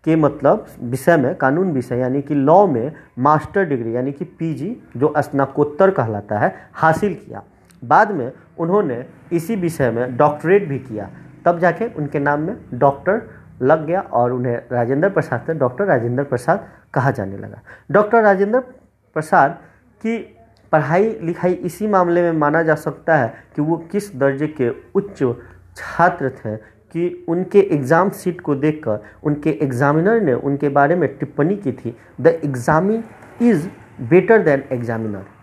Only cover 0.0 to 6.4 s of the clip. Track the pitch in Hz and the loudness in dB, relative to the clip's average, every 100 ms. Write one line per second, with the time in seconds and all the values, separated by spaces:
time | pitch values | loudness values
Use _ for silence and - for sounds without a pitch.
0 | - 160 147 - 135 208 - - 120 127 | 2 2 2 2 2 2 -2 -12 -8 -2
1 | - 170 127 180 131 151 190 135 120 123 | 2 4 2 0 0 2 0 -2 -4 -4
2 | 127 139 139 147 135 175 202 123 127 - | -2 -2 -2 0 4 6 6 2 -4 -8
3 | - - 135 156 - 202 185 135 113 117 | -18 -2 2 2 0 -2 -2 -2 -2 -4
4 | 131 139 - - 165 135 165 240 - 120 | -4 -6 -12 -8 -6 -6 -8 -10 -14 -2
5 | 147 151 135 139 139 - 147 - 196 190 | 0 0 -2 -2 -2 0 -2 2 2 2
6 | 113 104 101 104 | -2 -4 -6 -2